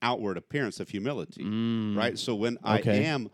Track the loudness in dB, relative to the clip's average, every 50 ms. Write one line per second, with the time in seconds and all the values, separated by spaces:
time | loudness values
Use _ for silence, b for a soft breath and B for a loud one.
0 | 0 0 0 0 0 -2 -4 -4 -6 -6 -4 -4 -2 -4 -4 -6 -8 -6 -6 -4
1 | -4 -2 -4 -4 -6 -8 -8 -8 -6 -4 -2 0 0 0 0 0 0 0 0 0
2 | 0 0 0 -2 -2 -2 0 0 0 0 -2 0 2 4 4 4 4 4 4 4
3 | 4 2 0 -2 -4 -6